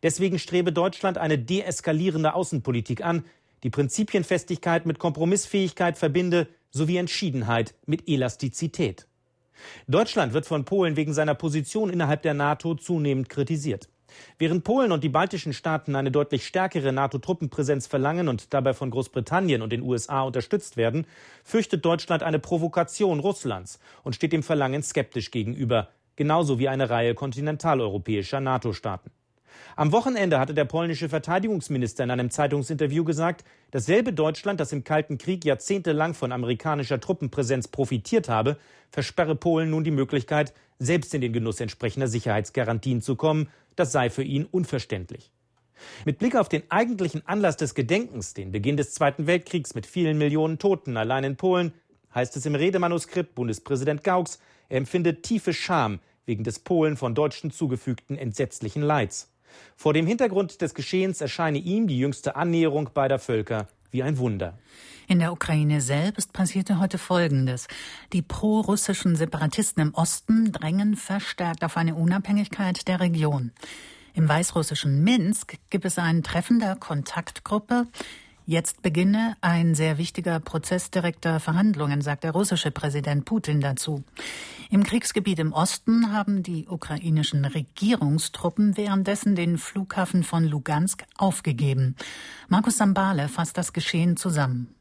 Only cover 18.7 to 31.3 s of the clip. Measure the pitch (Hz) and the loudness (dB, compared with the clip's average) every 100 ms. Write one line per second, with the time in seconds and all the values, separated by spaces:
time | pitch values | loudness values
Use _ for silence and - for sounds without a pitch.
18.7 | 127 135 117 131 - 117 170 190 131 110 | 0 -4 -4 -4 -6 -2 0 2 0 0
19.7 | 117 127 123 - 139 135 127 113 208 - | -4 -2 -4 -2 -2 -2 -2 -2 -4 -4
20.7 | - 113 131 160 - - - - 226 214 | -2 0 0 -6 -12 -20 -20 -2 0 0
21.7 | 175 165 165 - 165 165 156 - 175 160 | 0 2 0 0 -2 0 -2 0 -2 0
22.7 | 175 165 - 202 156 160 196 135 98 92 | 0 -2 0 0 2 0 -2 -4 -6 -8
23.7 | - - - - 123 160 160 147 156 135 | -20 -20 -14 -10 -4 0 0 0 0 0
24.7 | 139 143 - 131 123 101 117 107 127 127 | -2 -4 -4 -4 -4 -6 -4 -4 -4 0
25.7 | 117 104 _ _ _ 147 160 156 127 135 | 0 0 _ _ _ 0 2 2 2 0
26.7 | 135 131 117 117 117 139 120 147 151 165 | 0 0 2 2 0 -4 -4 -4 -2 0
27.7 | 139 113 98 87 104 95 139 135 127 120 | 0 0 -4 -2 -2 -2 -4 -2 -2 -2
28.7 | 95 110 92 - _ _ _ _ - - | -6 -6 -8 -12 _ _ _ _ -20 -18
29.7 | - 151 202 233 240 190 147 131 151 139 | -2 2 4 2 0 2 2 2 0 0
30.7 | 160 170 156 165 156 - | 0 -2 -2 -4 -4 0